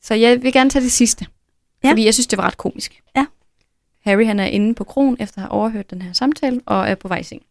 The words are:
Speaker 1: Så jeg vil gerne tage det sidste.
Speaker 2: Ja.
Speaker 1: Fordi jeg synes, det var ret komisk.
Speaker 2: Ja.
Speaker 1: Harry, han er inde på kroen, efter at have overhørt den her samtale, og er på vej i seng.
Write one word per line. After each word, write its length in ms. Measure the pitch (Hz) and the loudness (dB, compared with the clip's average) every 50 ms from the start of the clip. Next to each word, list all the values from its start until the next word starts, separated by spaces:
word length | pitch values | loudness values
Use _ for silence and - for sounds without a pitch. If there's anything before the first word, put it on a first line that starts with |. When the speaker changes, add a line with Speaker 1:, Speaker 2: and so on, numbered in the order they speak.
Speaker 1:
Så 120 | _ - 220 | _ -2 2
jeg 280 | 220 226 240 247 247 247 | 4 6 4 4 4 2
vil 100 | 254 254 | 2 2
gerne 160 | 262 262 269 | 4 4 4
tage 140 | - 277 254 | 2 2 0
det 80 | 247 | 0
sidste. 340 | 240 - 240 220 - - 185 - _ _ _ _ _ _ _ _ _ _ - | 2 2 2 2 2 -4 -8 -18 _ _ _ _ _ _ _ _ _ _ 0
Speaker 2:
Ja. 60 | 262 | 2
Speaker 1:
Fordi 140 | - 214 226 | 2 4 4
jeg 80 | 208 226 | 4 2
synes, 140 | 254 240 | 2 0
det 100 | - - | -2 -2
var 60 | 190 190 | -2 -2
ret 140 | - - | -4 -4
komisk. 440 | - - - - - - - _ _ _ _ _ | -4 -10 -10 -8 -8 -14 -14 _ _ _ _ _
Speaker 2:
Ja. 100 | 269 277 302 _ _ _ _ _ _ _ _ _ _ _ _ _ _ | -2 -2 -2 _ _ _ _ _ _ _ _ _ _ _ _ _ _
Speaker 1:
Harry, 240 | _ 208 196 202 226 | _ 0 2 2 2
han 140 | 220 208 202 | 2 2 -2
er 60 | 196 | -2
inde 280 | - - 202 208 220 233 | -2 0 0 0 0 -2
på 80 | - 196 | -4 -8
kroen, 340 | - - 269 277 269 247 247 | -8 -2 0 0 0 0 -2
efter 180 | 214 202 - | -6 -10 -8
at 40 | - | -12
have 100 | 185 - | -10 -6
overhørt 380 | - 208 214 226 226 208 196 _ | -4 -2 -2 -2 -4 -6 -10 _
den 120 | - 185 | -12 -12
her 120 | 185 180 180 | -12 -6 -6
samtale, 480 | - 247 269 302 - - 262 247 247 - | -2 0 0 -2 -2 -2 -4 -4 -4 -4
og 240 | - 202 190 190 208 | -4 -4 -2 -2 -2
er 60 | 190 | -4
på 120 | 190 - | -6 -6
vej 100 | 190 185 - | -8 -8 -8
i 40 | 160 | -8
seng. 180 | - - - _ _ | -12 -16 -20 _ _